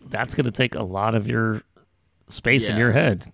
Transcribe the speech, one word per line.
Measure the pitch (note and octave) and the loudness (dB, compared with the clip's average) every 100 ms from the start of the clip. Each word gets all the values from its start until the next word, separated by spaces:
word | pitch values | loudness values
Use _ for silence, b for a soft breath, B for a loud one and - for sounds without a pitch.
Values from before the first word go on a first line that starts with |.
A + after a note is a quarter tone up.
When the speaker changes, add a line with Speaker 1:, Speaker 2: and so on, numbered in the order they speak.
| - | -8
Speaker 1:
that's | A2+ A#2 | -6 -4
gonna | - B2 | -2 -2
take | G#2+ B2+ - | 0 -2 -2
a | |
lot | F#2+ F#2+ A2 | -6 -2 0
of | A2+ G#2 | 0 0
your | A#2 A2+ A2 - _ _ _ _ _ - | 0 0 -4 -8 _ _ _ _ _ -12
space | - A#2+ C3 G#2 | -4 2 2 2
in | G#2 | 2
Speaker 2:
Yeah. | |
Speaker 1:
your | A#2+ | 4
head. | A#2+ D#3 F#2 - | 4 2 0 -4